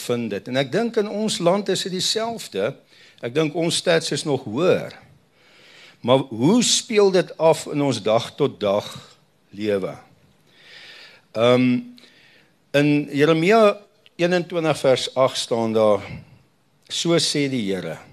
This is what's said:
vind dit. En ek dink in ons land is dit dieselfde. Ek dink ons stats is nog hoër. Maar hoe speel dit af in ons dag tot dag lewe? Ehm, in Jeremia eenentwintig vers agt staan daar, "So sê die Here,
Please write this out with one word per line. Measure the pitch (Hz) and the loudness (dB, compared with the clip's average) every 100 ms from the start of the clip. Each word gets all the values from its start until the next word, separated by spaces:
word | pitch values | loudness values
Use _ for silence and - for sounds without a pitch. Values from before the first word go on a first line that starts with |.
vind | - 120 113 | -4 -4 -4
dit. | 98 - | -8 -4
En | 131 | -4
ek | 135 | -2
dink | 170 233 226 | -2 -2 -2
in | 208 | -4
ons | 202 220 - | -4 -4 0
land | 170 202 196 | 0 0 -2
is | 180 190 | -4 -4
dit | 185 | -4
dieselfde. | 170 214 233 226 - 95 110 - _ _ - _ | -4 -4 -4 -8 -8 -4 -4 -6 _ _ -20 _
Ek | 120 135 | -6 -2
dink | 156 165 | -2 -2
ons | 165 - | -2 -2
stats | 185 165 - | 2 0 0
is | - 156 | -6 -2
nog | 131 104 | -4 -4
hoër. | 120 180 95 - - - _ _ _ _ _ - - - _ | -2 2 0 -2 -16 -20 _ _ _ _ _ -20 -20 -20 _
Maar | 117 135 135 | 2 2 2
hoe | 107 139 240 | 0 2 4
speel | - - - 208 196 | 2 -2 0 2 4
dit | 185 151 - | 4 0 2
af | 160 156 - | 2 2 -2
in | 147 | -2
ons | 143 113 | 0 0
dag | 101 113 - - | 2 0 0 -4
tot | 135 101 | -4 0
dag | 104 101 - - - _ _ _ _ 98 | 0 0 -4 -16 -20 _ _ _ _ -8
lewe? | 107 98 90 - - _ _ _ _ _ - - - - - - _ 107 | -2 -2 -2 -10 -20 _ _ _ _ _ -20 -20 -20 -20 -20 -20 _ 0
Ehm, | 120 123 127 123 - - - _ _ _ _ _ _ 143 | 2 4 4 0 -4 -20 -20 _ _ _ _ _ _ 0
in | 147 147 143 | 2 0 -2
Jeremia | 143 151 160 175 226 208 208 - _ _ - | 0 2 4 4 4 4 2 -12 _ _ -4
eenentwintig | 175 180 170 175 160 135 | 0 0 -2 -2 -2 0
vers | 139 123 - | 2 2 0
agt | 127 131 - | 0 0 0
staan | - 120 113 | -4 -2 0
daar, | 110 107 101 - - - - _ _ _ _ _ | 2 4 2 -2 -16 -18 -20 _ _ _ _ _
"So | - 170 165 | -6 0 2
sê | - 151 143 | 0 -2 -2
die | 131 98 | -2 -4
Here, | 92 85 76 - | -4 -6 -12 -16